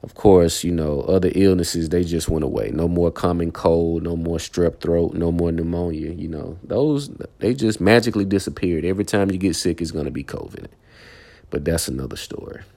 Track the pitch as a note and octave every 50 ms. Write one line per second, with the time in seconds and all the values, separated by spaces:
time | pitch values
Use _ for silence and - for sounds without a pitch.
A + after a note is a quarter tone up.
0 | - - - - - G#2+ F#2+ F2+ E2+ E2 - - - F2 F2 E2 D#2 D2+ D2 C#2+
1 | - - F2+ F#2+ F2+ F2+ - - G2 G2 F#2 F2+ E2+ - - F2 E2 D#2 E2 F2
2 | F2+ E2+ E2+ E2 D2+ - D#2+ D#2 D2+ - - A#1 G#1 G#1 - D2+ E2 E2+ F2 F2
3 | F2 E2+ E2 - - F2+ F2 E2+ E2+ E2+ - - - F2+ E2 E2+ E2+ E2 E2+ E2
4 | D#2+ F2 E2+ E2 E2 E2+ E2+ D#2+ - - - - F2 E2 D#2+ - - E2+ E2+ E2+
5 | E2+ - - F2 E2+ E2+ E2+ E2+ E2+ E2+ E2 E2 E2 E2 E2+ F2 F2 F2 D#2+ D#2
6 | D#2 D2+ E2+ E2+ D2+ E2 E2 D2+ - E2+ E2 F2 - - - A2+ C#3 D#3 D3 C#3+
7 | C#3+ - - - - - _ _ - G#2 B2+ C#3 C3 A2 G#2+ - F2 G2 A2 A#2+
8 | A2+ A#2+ G#2+ G#2+ G2 G2 G2+ G2 - - D2 - - F2+ F2 D#2 D2+ F2+ F#2+ G2
9 | G2+ - - G#2 G2 F#2+ F#2 F#2 F#2 F#2+ E2 - - F2+ E2 - F2 D#2 E2 D#2
10 | D2 C#2 - D2 C#2 - - - - - - - - - - _ _ _ - -
11 | - - - - - - - - - - C2+ C#2+ C#2+ D#2 E2 E2 - - C2 C2
12 | C2 B1 - - - - - - - - - - - - _